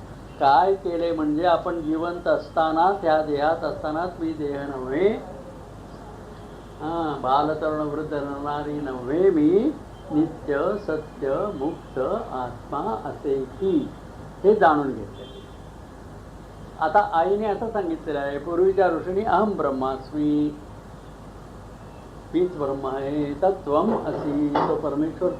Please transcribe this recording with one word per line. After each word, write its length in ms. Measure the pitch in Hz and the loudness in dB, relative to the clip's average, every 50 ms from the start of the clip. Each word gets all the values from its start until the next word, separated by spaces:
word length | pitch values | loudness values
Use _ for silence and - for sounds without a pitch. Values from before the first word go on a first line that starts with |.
| - - - - - - - - | -12 -14 -14 -14 -14 -16 -4 2
काय 360 | 151 139 139 143 147 196 196 | 4 6 8 8 6 6 4
केले 360 | 190 - 185 170 165 170 170 | 2 0 -2 -2 0 0 0
म्हणजे 340 | 165 160 156 151 151 151 175 | 0 0 0 0 2 2 4
आपण 360 | 180 170 156 - 180 175 170 | 4 4 4 2 -2 -4 -2
जिवंत 460 | 156 151 160 156 165 175 175 175 - 175 | -2 -2 0 0 0 -2 -4 -2 2 2
असतानाच, 680 | 151 135 - - - 170 160 160 160 160 170 190 202 196 | 2 2 0 -2 0 2 2 2 4 4 4 4 4 2
ह्या 200 | 175 165 156 156 | 2 4 4 4
देहात 420 | 151 151 147 139 143 156 165 165 165 | 2 2 0 2 2 2 2 2 -2
असतानाच 480 | 147 139 - - 156 151 160 175 185 175 - | -4 -4 -4 -4 -4 -2 -2 -2 -4 -4 -4
मी 140 | 165 160 160 | -4 -4 -4
देह 320 | 151 151 143 143 139 143 139 139 | -4 -4 -4 -4 -4 -6 -6 -6
नव्हे, 320 | 131 127 127 135 156 185 208 226 - - - - - - - - - - - - - - - - - - - - - - - - - - - - - - - - - | -6 -6 -2 0 2 2 2 2 0 -6 -10 -12 -14 -14 -14 -14 -16 -16 -16 -16 -16 -16 -16 -16 -16 -16 -16 -16 -16 -16 -16 -16 -16 -16 -16 -16 -16 -16 -16 -14 -8
हां, 400 | 151 156 165 170 165 151 143 135 | -6 -4 -2 -2 -2 -2 -2 -2
बालतरुण 580 | 127 127 131 143 151 151 156 151 160 156 156 151 | 0 2 4 4 4 2 0 0 0 -2 0 0
वृद्ध 340 | 151 147 143 151 151 143 151 | -2 -2 -2 -4 -4 -2 -4
नरनारी 600 | 147 139 143 139 139 143 147 147 147 147 147 147 | -4 -4 -4 -6 -6 -4 -4 -4 -4 -4 -4 -4
नव्हे, 560 | 147 143 135 131 127 123 123 143 170 190 196 | -4 -4 -4 -6 -6 -4 0 2 6 6 6
मी 420 | 175 156 147 156 180 202 240 302 294 - - - - - - - | 6 8 6 8 6 6 4 4 0 -2 -12 -16 -16 -16 -10 0
नित्य 600 | 156 151 165 156 - - - - 143 139 156 185 214 202 - - | 2 2 2 2 0 -8 -4 -2 0 2 2 0 0 -2 -2 -2
सत्य 640 | 156 156 151 - - - 147 135 139 160 196 208 185 | -4 -4 -4 -8 -8 -4 -2 0 0 0 0 -2 -4
मुक्त 440 | 143 131 156 170 - - - - 131 - 156 185 226 226 - | -2 -4 -4 -4 -6 -12 -8 -4 -2 0 0 0 -2 -4 -4
आत्मा 680 | - 127 127 120 120 - - - 147 143 160 208 226 - - | -4 -4 -4 -6 -6 -10 -10 -6 -6 -4 -2 -2 -4 -4 -6
असे 380 | 143 - - - 147 135 135 131 | -8 -10 -4 -2 0 0 0 0
की 460 | 123 - - 190 190 180 151 123 - - - - - - - - - - - - | -4 -4 -2 0 4 4 4 2 0 -8 -14 -16 -16 -16 -14 -14 -14 -14 2 6
हे 120 | 190 214 | 6 8
जाणून 320 | 202 185 165 151 147 143 131 | 8 8 8 8 6 2 0
घेतले. 560 | 120 110 104 101 - - 123 - - - - - - - - - - - - - - - - - - - - - - - - - - - - - - - | -2 -4 -8 -10 -12 -14 -14 -14 -14 -16 -16 -16 -16 -16 -16 -16 -16 -16 -16 -16 -16 -16 -16 -16 -16 -16 -16 -16 -16 -16 -16 -16 -16 -16 -16 -16 -4 -2
आता 300 | 156 160 - 208 208 - - | -2 4 6 6 6 6 4
आईने 340 | 165 165 180 202 208 220 214 | 4 4 4 4 2 2 0
असं 220 | 196 202 233 220 | 0 0 -2 -2
सांगितलेलं 500 | 214 214 190 165 165 156 - 165 147 143 | -2 -2 -2 -2 -2 -4 -4 -2 -2 -2
आहे, 180 | 139 143 143 143 | -2 -2 -2 -4
पूर्वीच्या 500 | 143 165 170 170 185 190 190 196 190 180 | -4 -2 2 4 6 6 6 6 4 4
ऋषींनी 360 | 165 156 120 180 185 196 220 | 4 0 -2 -2 -2 0 2
अहम 280 | - - 180 208 214 | 4 4 4 4 4
ब्रह्मास्मी, 1080 | 196 160 151 143 135 131 131 135 170 - - - - 151 147 151 147 147 151 147 147 - - - - - - - - - - - - - - - - - - - - - - - - - - - - - - - - - - - - | 2 0 0 0 0 0 -2 -2 -2 -4 -8 -6 -4 0 2 2 4 4 2 0 -2 -6 -14 -16 -16 -16 -16 -16 -16 -16 -16 -18 -18 -16 -16 -16 -16 -16 -16 -16 -16 -16 -16 -16 -16 -16 -16 -16 -16 -16 -16 -16 -16 -16 -14 -2 0
मीच 240 | 165 180 180 180 151 | 2 2 2 0 -2
ब्रह्म 300 | 147 135 139 139 135 135 | -2 -2 -2 -2 -2 -4
आहे, 460 | 131 139 135 139 147 151 147 143 143 | -4 -2 -2 -2 -2 -2 -2 -2 -2
तत्वम 720 | - 180 190 196 - - 147 143 151 180 220 - - - | 2 2 2 2 2 0 2 4 4 4 4 2 0 -2
असी, 440 | 160 143 - - 151 143 147 151 147 | -2 -4 -2 -2 -2 0 2 2 2
तो 260 | 143 - - 170 156 | 2 2 2 2 2
परमेश्वर 540 | - - 147 135 143 156 160 156 - 180 180 165 - | 0 0 0 0 2 0 0 0 0 0 0 0 6